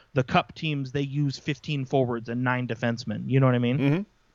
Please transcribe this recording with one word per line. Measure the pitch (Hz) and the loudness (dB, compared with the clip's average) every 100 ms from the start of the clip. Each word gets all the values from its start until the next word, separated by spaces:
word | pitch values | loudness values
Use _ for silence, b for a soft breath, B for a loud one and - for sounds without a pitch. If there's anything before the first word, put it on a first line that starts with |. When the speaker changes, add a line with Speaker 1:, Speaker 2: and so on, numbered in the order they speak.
| b | b
Speaker 1:
the | 139 | -2
cup | - 180 - | 2 2 0
teams, | - 160 143 131 | -4 -4 -4 -4
they | 139 | -4
use | 139 143 143 - | -2 0 -2 -2
fifteen | - 143 - 143 127 | -6 -6 -6 -6 0
forwards | 139 123 117 120 | 0 0 -2 -4
and | 120 | -2
nine | 127 127 120 | 0 0 -2
defensemen"? | 113 120 117 - 107 123 | -2 -2 -2 -4 -6 0
You | 135 | 4
know | 131 | 4
what | |
I | 123 | 4
mean? | 120 131 | 2 2
Speaker 2:
Mm-hmm. | 139 | 2
Speaker 1:
Like, | 165 208 _ _ | 0 -2 _ _